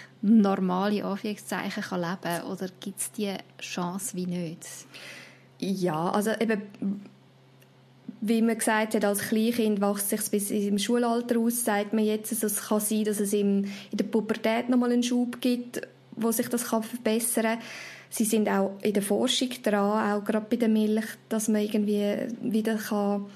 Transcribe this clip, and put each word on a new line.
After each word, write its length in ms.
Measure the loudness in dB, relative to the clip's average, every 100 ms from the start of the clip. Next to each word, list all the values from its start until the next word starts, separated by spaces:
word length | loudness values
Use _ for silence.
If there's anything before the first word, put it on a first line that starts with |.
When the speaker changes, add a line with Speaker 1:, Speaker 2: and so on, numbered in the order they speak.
| -16 -2
Speaker 1:
normale 840 | 6 8 8 4 2 2 0 0
Anführungszeichen 760 | -2 -4 -6 -8 -6 -6 -4 -6
kann 180 | -6 -4
leben? 440 | -4 -4 -4 -4 -4
Oder 220 | -8 -8 -8
gibt's 320 | -12 -8 -10
die 220 | -6 -6 -6 -12 -16
Chance 560 | -10 -6 -6 -6 -8 -6
wie 80 | -4
nicht? 400 | -4 -6 -8 -14 -16 -18 -18 -18 -18 -20 -20 -20 -8
Speaker 2:
Ja, 520 | -4 0 0 0 0
also 200 | 0 0 0
eben, 220 | 0 0 -4 -6 -6 -6 -10 -20 -20 -20 -20 -20 -20 _ -20 -20 -18 -6
wie 160 | 0 4
man 160 | 4 2
gesagt 380 | 2 2 2
hat, 100 | 2
als 140 | 2 0
Kleinkind 600 | 0 2 2 2 2 2
wächst 280 | 2 0 -2
sich's 200 | -2 0
bis 200 | -2 0
im 280 | 0 2 0
Schulalter 600 | 2 2 2 0 0 2
aus, 240 | 2 2
sagt 280 | 0 0 0
man 120 | 2
jetzt. 280 | 2 0 -2
Also 140 | -2 -2
es 220 | -4 0
kann 120 | 0
sein, 240 | 2 0
dass 140 | 0 0
es 120 | 0
im, 320 | 2 4 2 0 -8 -8
in 60 | -2
der 60 |
Pubertät 640 | 0 0 0 -2 0 0 2
nochmal 240 | 2 4
einen 100 | 2
Schub 380 | 2 0 0 -2
gibt, 420 | 0 0 -4 -10 -12 -16 -16
wo 180 | -4 -2
sich 180 | 0 0
das 200 | -2 0
kann 140 | -2
verbessern 600 | -2 -4 0 0 0 0
kann. 140 | 0 -2 -6 -14 -16 -18 -14
Sie 140 | -2
sind 240 | 2 4 4
auch 280 | 2 2 0
in 100 | 0
der 80 | 0
Forschung 480 | 2 2 2 0 0 0
dran, 500 | 0 2 2 2 2
auch 120 | 0
gerade 220 | 0 -2 0
bei 80 | 0
der 120 | 4
Milch, 360 | 4 4 2 -2 -10 -4
dass 200 | -2 2
man 140 | 2
irgendwie 520 | 2 0 2 2 0 0 -4 -4
wieder 340 | -2 0 0 -2
kann, 500 | -2 0 0 0 -4